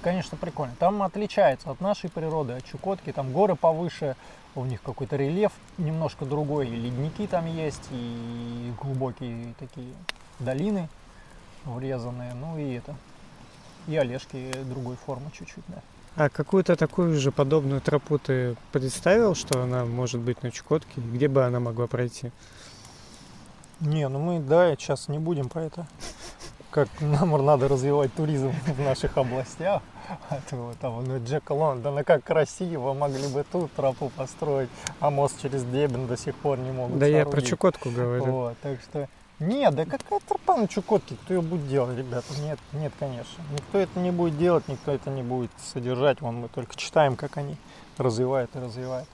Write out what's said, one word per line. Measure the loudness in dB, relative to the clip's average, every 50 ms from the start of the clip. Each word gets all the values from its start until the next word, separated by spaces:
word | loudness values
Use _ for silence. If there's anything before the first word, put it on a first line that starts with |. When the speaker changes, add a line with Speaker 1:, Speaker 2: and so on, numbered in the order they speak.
| 0
Speaker 1:
конечно, | 0 0 0 -2 -4 -8
прикольно. | -8 -8 -8 -4 -4 -6 -6 -2 2
Там | 2 2 4 2
отличается | -2 -2 0 -2 -4 -2 4 6 6 6 6 4 -4 -8
от | -6 -2
нашей | 0 0 0 0 -2 -8
природы, | -6 -4 -4 -2 0 0 -2 -2 -4
от | -8 -10
Чукотки. | -12 -12 -8 -4 -4 -4 -4 -4 -8
Там | -6 -4 -4 -2 4
горы | 4 4 4 4
повыше, | 4 4 4 4 4 -2 -4 -4 -4 -4 -4 -4 -6 -12 -20 -20 -20 -20 -12 -8
у | -6 -4
них | -4 -4 -4 -6
какой-то | -10 -6 -6 -6 -4 -2
рельеф | 0 0 0 2 2 2 0 0 -4 -20 -18 -8 -4
немножко | -4 -2 -2 -2 -2 -4 -4 -6 -6
другой. | -4 -2 -2 -2 0 0 0 0
И | -2 -2
ледники | -4 -4 -4 -2 -2 -4 -4 -4 -6 -6
там | -2 -2 -2 -2
есть, | -2 -4 -4 -4 -4 -4 -6 -12 -10
и | -8 -8 -6 -6 -8 -8 -8 -8 -8 -8 -8 -8 -8 -8 -8 -8 -8 -6
глубокие | -6 -4 -4 -2 -2 -4 -4 -6 -8 -8 -8 -8 -10 -12 -12 -14
такие | -16 -14 -14 -14 -14 -14 -14 -12 -12 -12 -12 -12 -18 -20 -12 -8
долины | -4 -4 -2 -2 -2 -2 -2 -2 -4 -6 -10 -18 -20 -20 -20 -20 -20 -20 -20 -20 -20 -20 -20 -14 -12
врезанные. | -10 -10 -8 -6 -6 -4 -4 -6 -8 -8 -10 -10 -10 -10
Ну | -10 -8 -8 -6 -6
и | -6 -4 -6
это, | -6 -8 -10 -14 -14 -16 -20 -20 -20 -20 -20 -20 -20 -20 -20 -20 -20 -20 -20 -20 -14 -8
и | -2 0
олежки | 0 2 0 0 -6 -8 -8 -10 -10 -6 -6 -6 -6 -6
другой | -8 -6 -6 -6 -6 -8
формы | -8 -8 -8 -8 -8 -8 -12 -14
чуть-чуть, | -14 -16 -16 -16 -18 -16 -14
да. | -16 -16 -16 -18 -20 -20 -20 -14 0
Speaker 2:
А | 2 2 2
какую-то | 2 0 -2 4 4 4 6 6 4
такую | 4 4 0 2 2 4 4 4 4
же | 4 2
подобную | 4 4 4 4 4 4 4 2 0 2
тропу | 2 2 2 2 2 2 0 0
ты | 2 2 0 2 2 0 -2 -4 -10 -2
представил, | -2 0 0 0 -4 0 4 6 6 8 6 6 4
что | 2 2 0 2 2 2
она | 0 0 0 0
может | 0 0 -2 -2 -2 -2 -2
быть | -2 -2 -2 -2 -4
на | -8
Чукотке? | -8 -8 0 2 2 2 2 -4 -10 -8
Где | -6 -4 0 2 2
бы | 4 6 6 4
она | 4 2 0
могла | 0 -2 -2 -2 -2
пройти? | -2 0 -2 -2 -2 -4 -8 -10 -10 -10 -12 -20 -20 -20 -20 -20 -20 -20 -20 -20 -20 -20 -20 -20 -20 -20 -20 -20 -20 -20 -20 -20 -20 -20 -20 -20 -20 -8 -4
Speaker 1:
Не, | 0 0 2 2 2
ну | 0 0 0
мы, | 0 0 0 0
да, | 2 6 6 8 8 6 4
сейчас | 0 0 -4 -4 -4 -2 -4
не | -4 -2
будем | 0 0 0 0 -2 -4
про | -4 -6 -6
это. | -6 -8 -10 -12 -12 -14 -14 -12 -12 -12 -14 -16 -16 -16 -16 -16 -16 -16 -18 -18 -2
Как | 2 2 2 2 0 -2
нам | 0 2 4 4 4 6 4 4 6
надо | 6 6 6 6
развивать | 4 4 4 4 4 4 4 4 2 0
туризм | 0 0 0 2 2 2 0 0 0 -2
в | -2 -2 0
наших | 2 0 2 2 0 0 2
областях. | 2 0 2 0 -2 -4 -6 -8 -4 0 0 0 0 -2 -6 -18 -18 -12 -10 -12 -12 -6 -6
А | -6 -6 -6 -8
то | -8
вот | -8 -6 -8 -8 -6
там, | -4 -4 -4 -2 -4
ну, | -4 -4 -4 -2
Джек | -2 -2 -2 0 0
Лондон, | 0 2 2 2 2 0
да | -2 -2
ну | -2 -2 4
как | 4 4 4 4
красиво, | 2 4 4 4 2 0 -6 -4 -4 -2 -2 -2 -2 0
могли | 0 0 0 0 -2 -2
бы | -2 -2 -2 -2 -2
тут | -2 -2 -2 -2 -2
тропу | 0 0 0 0 0 -6 -6 -4
построить, | -6 -8 -8 -6 -4 -2 0 2 0 0 -2 -6 -8 -8 -8 -6 0
а | 0 2
мост | 4 4 2 2 0 -2
через | -6 -2 -2 -2 -2
Дебен | 0 0 2 2 2 0 -2 -2
до | -2 -4
сих | -4 -4 -6 -6
пор | -2 0 0 0 0
не | -2 -4
могут | -4 -4 -4 0 2 4
Speaker 2:
Да | 6
я | 6 8 6 6
про | 4
Speaker 1:
соорудить. | 2 0 2 2
Speaker 2:
Чукотку | 0 4 4 2 2 2 -6 -4
говорю. | -2 0 0 0 0 0 0
Speaker 1:
Вот, | 0 0 0 -2 -4 -6 -6
так | -6 -8 -6 -8
что, | -10 -8 -6 -6 -6 -6 -10 -20 -20 -20 -8 -4
не, | -2 0 2 6 4 4
да | 6 4 0
какая | -2 -2 -6 -4 -2 -2 -2 0
тропа | 0 -2 -2 4 2 4
на | 4 4
Чукотке, | 2 0 -4 0 4 2 2 2 0 -12
кто | -12 -4 -2 0
ее | 0
будет | 0 0 -2 -4 -2
делать, | 0 2 2 2 2 -2
ребята? | -4 -4 -4 -4 -6 -6 -6 -6 -6
Нет, | -4 -4 -6 -6 -8 -10 -8
нет, | -6 -6 -6 -4 -6
конечно. | -6 -6 -6 -8 -10 -12 -12 -14 -10 -8
Никто | -8 -8 -8 0 2 2
это | 2 2 0 -2
не | 0 0
будет | 2 2 2 2 2
делать, | 2 4 6 6 4 2
никто | 0 -8 -6 -2 -2
это | -2 -2 -2 -6
не | -6 -4 -4
будет | -2 -2 -2 -2 -4 -6 -12 -16 -8 -8
содержать. | -6 -2 -2 0 4 4 4 4 2
Вон | -2 -6 -6 -6
мы | -8 -8
только | -8 -8 -8 -8 -10
читаем, | -10 -10 2 4 6 6 6 4
как | 0 -4 -6 -6
они | -6 -6 -6 -8 -12 -14 -20 -20 -20 -20 -20 -6
развивают | 0 0 0 2 2 0 2 2 0 0 -2 -6
и | -10
развивают. | -10 -8 -8 -8 -8 -6 -6 -8 -8 -10